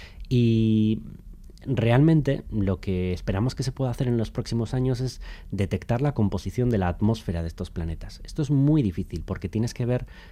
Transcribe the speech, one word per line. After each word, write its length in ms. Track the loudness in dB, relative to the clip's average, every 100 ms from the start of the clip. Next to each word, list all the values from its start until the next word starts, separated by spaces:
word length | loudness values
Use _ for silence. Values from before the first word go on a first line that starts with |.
| -16 -16 0
Y 720 | 2 4 4 4 4 4 0 -4 -16 -18 -18 -20 -12 -4
realmente 800 | 0 4 6 6 6 4 -2 -2
lo 280 | -2 0 0
que 320 | 0 0 0
esperamos 420 | -2 -2 0 0 -2
que 80 |
se 80 | -4
pueda 180 | -2 -4
hacer 180 | 0 0
en 100 | 0
los 140 | 0
próximos 420 | -4 -4 -2 0
años 260 | 0 0 0
es 220 | -4 -6 -12 -14 -8
detectar 500 | -4 -2 -2 0 0
la 120 | 0
composición 560 | 2 0 0 -4 0 2
de 80 | 4
la 120 | 2
atmósfera 520 | 2 2 0 -2 -4
de 60 | -4
estos 220 | -6 -8
planetas. 500 | -6 -6 -6 -10 -14
Esto 180 | -10 -4
es 100 | 0
muy 320 | 4 4 4
difícil 400 | 2 -2 -6 -8 -6
porque 240 | -6 -4
tienes 240 | -2 -2
que 120 | -2 -2
ver, 200 | -2 -4 -14 -20